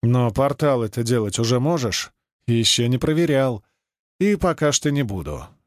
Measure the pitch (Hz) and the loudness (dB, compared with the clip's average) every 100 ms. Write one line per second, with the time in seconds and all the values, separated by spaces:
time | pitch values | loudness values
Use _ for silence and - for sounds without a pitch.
0 | 120 123 120 107 139 143 151 131 113 - | 2 2 0 0 0 0 0 0 -2 -4
1 | 117 123 104 - 113 123 139 170 120 90 | 0 0 0 -2 0 0 0 0 -2 -4
2 | - _ _ _ - 117 113 - 120 127 | -8 _ _ _ -2 0 2 2 2 0
3 | 156 156 170 139 131 113 _ _ _ _ | 0 0 2 2 0 -2 _ _ _ _
4 | _ _ 196 208 185 160 151 139 147 143 | _ _ 0 2 0 0 0 0 0 -2
5 | 123 98 73 71 71 _ | -2 -4 -6 -10 -12 _